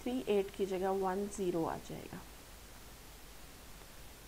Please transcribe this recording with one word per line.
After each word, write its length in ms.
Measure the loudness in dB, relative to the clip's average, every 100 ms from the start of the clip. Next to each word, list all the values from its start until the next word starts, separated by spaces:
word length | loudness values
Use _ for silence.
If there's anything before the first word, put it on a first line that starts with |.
थ्री 160 | 0 2 6
एट 260 | 6 6 2
की 100 | 2
जगह 240 | 4 4 4
वन 260 | 4 4 2 2
ज़ीरो 280 | 4 4
आ 120 | 4 2 -4
जाएगा, 320 | -8 -8 -8 -10 -12 -14 -14 -14 -12 -12 -14 -14 -14 -12 -12 -12 -12 -12 -12 -12 -12 -12 -10